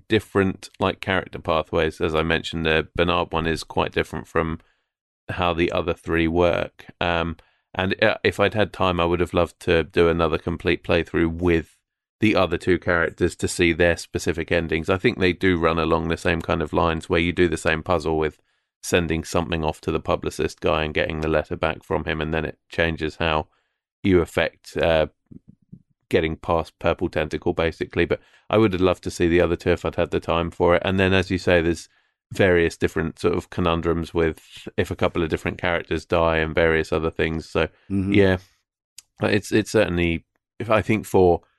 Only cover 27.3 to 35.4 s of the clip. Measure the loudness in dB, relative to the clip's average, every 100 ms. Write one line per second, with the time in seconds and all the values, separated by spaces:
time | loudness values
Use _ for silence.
27.3 | -4 -4 -2 -2 -2 -6 -2 -2 -2 _
28.3 | _ -2 2 2 2 2 0 -4 -2 2
29.3 | 4 2 0 0 0 -2 -4 -2 -2 -2
30.3 | -2 -2 0 2 2 0 0 2 2 0
31.3 | -2 2 2 4 -2 -6 _ _ _ _
32.3 | 0 4 4 2 0 -4 -2 -6 -2 -2
33.3 | -2 -6 -2 0 0 0 -2 -2 -2 -2
34.3 | -2 _ -18 -14 -6 -4 -2 -2 0 -2
35.3 | -2